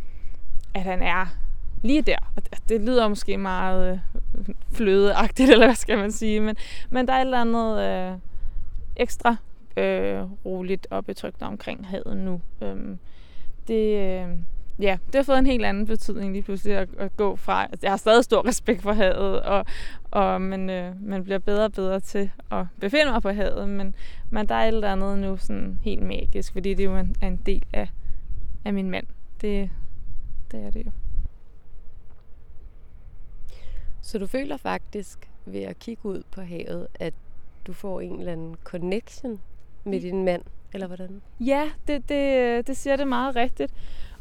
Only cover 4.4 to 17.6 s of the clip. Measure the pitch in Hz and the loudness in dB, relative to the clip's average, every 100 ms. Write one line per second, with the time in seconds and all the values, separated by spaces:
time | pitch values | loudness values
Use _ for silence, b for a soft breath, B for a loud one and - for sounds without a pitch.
4.4 | - - - - 202 196 202 190 214 - | 2 0 0 2 4 6 6 4 2 4
5.4 | 262 226 247 233 - 214 202 - 220 214 | 8 10 8 6 0 0 0 -2 0 2
6.4 | 214 214 B B B 254 254 262 262 254 | 2 0 B B B 0 2 0 2 2
7.4 | 233 233 220 208 196 185 185 185 - b | 2 2 0 0 0 -2 -4 -6 -4 b
8.4 | b b b - - - 240 - 240 226 | b b b -2 -4 -2 -2 0 0 -2
9.4 | - - - 190 190 185 196 196 190 202 | -4 -12 -8 -4 -2 -2 -2 -4 -6 -8
10.4 | 190 185 185 190 - 190 190 196 - - | -8 -6 -4 -4 -2 -4 -6 -8 -6 -6
11.4 | 202 208 - - 190 196 - 190 190 175 | -6 -8 -8 -10 -8 -4 0 2 2 0
12.4 | - - 202 190 208 185 b b b b | 0 -2 -2 -2 -4 -6 b b b b
13.4 | b - - 220 214 208 190 185 180 170 | b 0 0 2 4 4 4 2 2 2
14.4 | - - - - 196 190 - 269 277 262 | 2 0 0 2 2 2 2 2 6 6
15.4 | 269 240 208 196 214 214 - 208 202 196 | 6 6 2 2 4 4 4 0 -2 -2
16.4 | 196 196 208 202 185 - 196 - 202 190 | -2 2 4 4 2 -2 -2 0 0 0
17.4 | 202 190 | 0 0